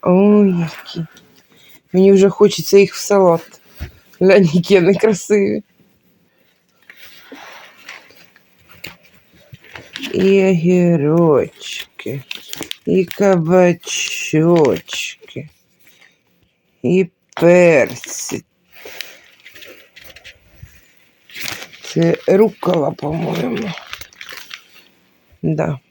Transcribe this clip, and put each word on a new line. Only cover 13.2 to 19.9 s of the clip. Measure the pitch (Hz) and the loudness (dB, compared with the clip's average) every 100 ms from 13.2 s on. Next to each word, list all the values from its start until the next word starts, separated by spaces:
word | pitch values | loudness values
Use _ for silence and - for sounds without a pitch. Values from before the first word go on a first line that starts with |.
| 202 185 160 185 180 175 - - - - - 156 165 170 143 85 - - - - - 131 151 _ _ _ _ _ _ _ _ _ _ _ _ _ | 0 2 2 2 2 0 -6 -10 -8 -10 -4 0 2 2 2 0 -6 -12 -12 -16 -18 -18 -18 _ _ _ _ _ _ _ _ _ _ _ _ _
і | 127 185 175 _ _ | -2 0 -2 _ _
перці. | - 165 180 175 151 113 123 - - - - _ _ _ - - - - - _ _ - - - - _ | 0 4 6 6 4 0 -6 -14 -14 -10 -12 _ _ _ -20 -20 -20 -20 -20 _ _ -20 -20 -20 -20 _